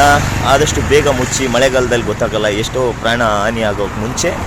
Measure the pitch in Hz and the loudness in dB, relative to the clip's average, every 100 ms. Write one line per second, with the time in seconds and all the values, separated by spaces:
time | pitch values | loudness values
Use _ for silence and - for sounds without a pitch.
0 | 143 143 147 - 120 139 147 - - 143 | 4 4 2 -2 2 2 2 0 2 2
1 | 143 127 127 - 131 120 135 127 123 117 | 2 0 -2 -2 0 2 2 2 0 0
2 | 107 104 117 107 107 104 113 127 127 117 | -2 -2 -2 0 0 -2 -2 -2 -2 -2
3 | 113 117 117 104 104 117 107 101 98 104 | -2 0 2 2 0 0 -2 -2 -4 -4
4 | 107 127 170 202 | -6 -4 -4 -4